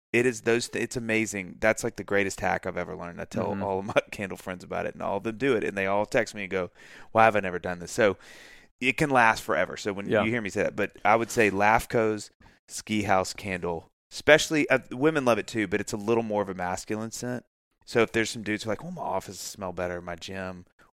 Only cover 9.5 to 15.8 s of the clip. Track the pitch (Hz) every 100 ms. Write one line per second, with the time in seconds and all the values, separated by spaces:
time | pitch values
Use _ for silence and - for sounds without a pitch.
9.5 | 80 92 - 107 98 101 110 107 120 101
10.5 | 98 87 - 101 - 101 113 117 - 107
11.5 | 95 104 113 - 123 110 107 - _ -
12.5 | _ _ - - 107 101 95 92 - 104
13.5 | 92 90 82 - _ _ - - 151 -
14.5 | 160 143 131 110 123 147 156 127 110 92
15.5 | 117 101 101